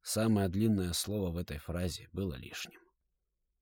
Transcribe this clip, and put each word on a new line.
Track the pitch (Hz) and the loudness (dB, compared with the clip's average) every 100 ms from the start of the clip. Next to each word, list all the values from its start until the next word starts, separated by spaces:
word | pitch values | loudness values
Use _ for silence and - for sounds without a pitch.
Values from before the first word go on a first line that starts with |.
Самое | - 107 113 104 98 | -2 0 4 4 4
длинное | 92 110 101 90 | 4 4 4 2
слово | 85 - 104 92 | -2 -2 -2 0
в | 85 | -2
этой | 85 73 | -4 -6
фразе | - 85 90 - - | -4 -2 -2 -4 -8
было | - 95 | -4 -4
лишним. | 65 - - - - _ _ _ _ _ _ _ _ | -4 -10 -10 -12 -14 _ _ _ _ _ _ _ _